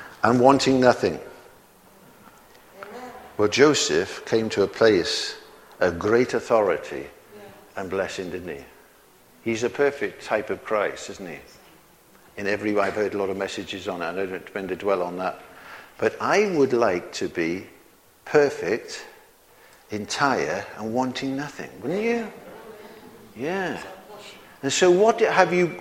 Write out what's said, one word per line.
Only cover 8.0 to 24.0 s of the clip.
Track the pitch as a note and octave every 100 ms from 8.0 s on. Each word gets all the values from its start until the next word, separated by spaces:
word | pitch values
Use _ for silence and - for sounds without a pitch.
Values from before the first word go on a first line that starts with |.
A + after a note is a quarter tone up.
| F2+ - F2+
didn't | F2+ E2+ C#2+
he? | B1+ - - _ _ _ _ _
He's | A2+ A2+
a | A#2+
perfect | - C#3+ - G2+ -
type | - A2 G#2
of | F#2+
Christ, | - G#2+ F2 - -
isn't | G2 F#2
he? | D2+ - - - - _ _ _ - - -
In | G2+
every | G2+ G#2+
way, | G#2
I've | G2
heard | G2+ G2+
a | G2+
lot | G2
of | G2
messages | G2 - F#2+ F#2+ G2
on | F2+
it, | E2
and | F2+
I |
don't | F#2+ F#2
intend | - - F#2+
to | F2
dwell | G2 F#2+
on | F2 F2+
that. | F#2 - - - - - - -
But | A2+ -
I | A#2 F3+ G#3+ E3
would | C3
like | A#2+ A2+ F2+ -
to | - F2
be | F2 E2 F#2 - - _ _ _ _
perfect, | - D3+ C#3+ - F2 A#2+ - - - - - _ _ _ - - -
entire, | G#2+ G#2 - C#3+ A2+ D2 F#2 - -
and | A2
wanting | A#2+ B2+ B2 C#3 C3+
nothing, | D3 - - -
wouldn't | C3+ F#3+
you? | A3+ A#3 A3 - - - - - - - - - - G#2+
Yeah. | C#3+ F#3+ F3 G2+ - -